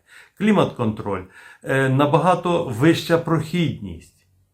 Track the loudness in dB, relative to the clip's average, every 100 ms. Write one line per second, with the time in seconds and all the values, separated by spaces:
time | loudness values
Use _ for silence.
0 | _ -20 -20 -4 0 2 2 0 -4 -4
1 | -6 -8 -8 -20 -20 -14 -4 0 2 2
2 | 2 2 2 0 0 -2 -2 2 4 4
3 | 2 0 0 -2 -2 -2 -2 -4 -10 -14
4 | -18 _ _ _ _